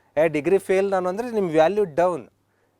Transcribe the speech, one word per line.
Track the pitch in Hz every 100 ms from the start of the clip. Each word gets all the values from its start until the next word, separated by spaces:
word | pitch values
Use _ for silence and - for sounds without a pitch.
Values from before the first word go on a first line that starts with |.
| _ 147
"ಏ, | 165
ಡಿಗ್ರಿ | 147 151 190
ಫೇಲ್ | 196 190 196
ನಾನು" | 190 180
ಅಂದರೆ | 196 247
ನಿಮ್ಮ | 220 180
ವ್ಯಾಲ್ಯೂ | 156 160 208
ಡೌನ್. | 196 147 180 156 95 _ _ _ _